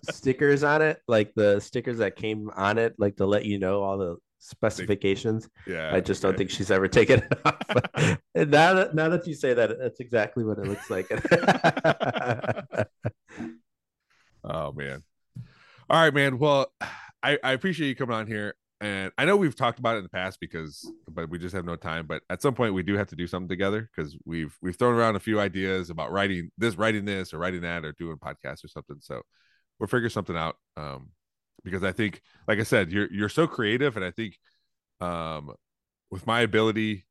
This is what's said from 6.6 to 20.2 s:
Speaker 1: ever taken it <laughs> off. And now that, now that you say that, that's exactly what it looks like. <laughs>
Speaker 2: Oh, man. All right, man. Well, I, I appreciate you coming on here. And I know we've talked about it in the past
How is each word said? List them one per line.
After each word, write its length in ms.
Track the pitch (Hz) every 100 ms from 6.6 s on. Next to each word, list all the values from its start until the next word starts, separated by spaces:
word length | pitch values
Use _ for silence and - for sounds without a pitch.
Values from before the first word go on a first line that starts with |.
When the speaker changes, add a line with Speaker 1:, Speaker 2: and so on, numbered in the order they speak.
| 95
Speaker 1:
ever 160 | 95 95
taken 340 | 120 107 127
it 160 | - -
<laughs> 40 | 151
off. 720 | - - - - - 151 160 _
And 160 | - 160
now 220 | 147 165
that, 220 | 190 - 156
now 140 | 160
that 180 | 170 170
you 60 | 147
say 180 | 135
that, 240 | 120 110 110
that's 200 | 127 -
exactly 440 | 120 113 104 -
what 140 | 110 104
it 60 | 98
looks 220 | 101 -
like. 200 | 95 95
<laughs> 1800 | 110 - 170 - - 165 196 160 - 135 - 127 113 - 123 135 - 104 _ 120 _ _ - 233 233 _ _ _ _ _ _ _ _
Speaker 2:
Oh, 280 | - 80 73
man. 320 | 71 69 67 - _ _ - - _ _ - _
All 120 | 160
right, 120 | 160
man. 260 | 139 139 127
Well, 340 | 147 143 131 _ - - - _
I, 160 | 127 143
I 80 | 131
appreciate 380 | 131 190 156 147
you 60 | 120
coming 200 | 127 110
on 100 | 110
here. 280 | 107 104 - _ _
And 320 | 104 98 95 -
I 60 | 147
know 120 | 202
we've 180 | 170 -
talked 220 | 123 117
about 180 | 123 113
it 40 |
in 40 |
the 60 | 90
past 300 | 92